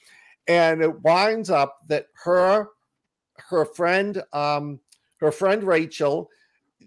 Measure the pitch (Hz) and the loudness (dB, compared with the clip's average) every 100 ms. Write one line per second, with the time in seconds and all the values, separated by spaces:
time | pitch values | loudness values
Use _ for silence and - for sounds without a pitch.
0 | _ _ _ _ - 170 165 160 160 160 | _ _ _ _ 0 2 2 2 0 0
1 | 156 170 208 220 196 160 139 - - 151 | 2 2 2 -2 -2 0 0 -4 -6 -6
2 | - _ 170 180 180 214 208 _ _ _ | -6 _ 0 2 4 2 -2 _ _ _
3 | _ _ _ _ - 180 151 - 175 185 | _ _ _ _ -6 -2 -2 -2 0 0
4 | 202 190 - 147 147 147 147 143 _ _ | -2 -6 -8 -4 -2 -2 -6 -14 _ _
5 | _ - 156 151 190 214 196 165 160 - | _ -2 -2 0 0 0 0 0 -2 -4
6 | 147 147 87 _ _ _ _ _ | -2 -2 -6 _ _ _ _ _